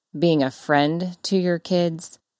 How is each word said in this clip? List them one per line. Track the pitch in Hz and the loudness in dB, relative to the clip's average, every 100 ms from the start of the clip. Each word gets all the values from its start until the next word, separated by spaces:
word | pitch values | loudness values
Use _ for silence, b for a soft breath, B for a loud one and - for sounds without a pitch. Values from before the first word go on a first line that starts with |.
| _ 147 | _ 0
being | 170 156 | 2 4
a | 131 | 0
friend | - - 147 147 170 180 175 | -4 0 2 2 0 -6 -8
to | - 190 | -2 0
your | 180 170 | 0 -2
kids. | - 180 175 165 - - _ _ | 0 0 0 -2 -6 -8 _ _